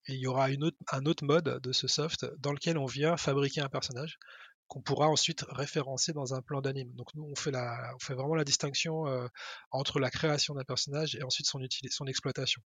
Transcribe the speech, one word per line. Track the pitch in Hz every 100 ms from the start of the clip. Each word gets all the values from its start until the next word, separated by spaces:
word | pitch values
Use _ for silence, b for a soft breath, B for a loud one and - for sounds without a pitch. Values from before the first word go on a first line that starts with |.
| -
et |
il | 131
y | 131
aura | 131 135
une | 139
autre, | 156 - -
un | 131
autre | 139 165
mode | 143 160 147 127
de | 127
ce | 127 131
soft | - 156 - 127 143
dans | 143
lequel | 143 170 165
on | 135
vient | 127 156
fabriquer | 170 - 139 139 156
un | 139
personnage | 131 - 123 160 - B B B _ _
qu'on | 135
pourra | 117 139 151
ensuite | 147 - 160 -
référencer | 127 143 156 135 131 -
dans | 147 131
un | 131
plan | - 143
d'anime. | 135 135 123
Donc | 123 123
nous, | 151
on | 151
fait | 139 156
la, | 131 120 120 120
on | 127
fait | -
vraiment | 131 139
la | 160
distinction, | 143 - 147 135 165 160 151
euh, | 131 123 B B B B
entre | 131 139 147
la | 131
création | - 160 147 -
d'un | 143
personnage | 131 123 - 143 156
et | 113
ensuite | 127 - -
son | 139
utili-, | 131 - 127
son | - 135
exploitation. | 131 139 131 131 -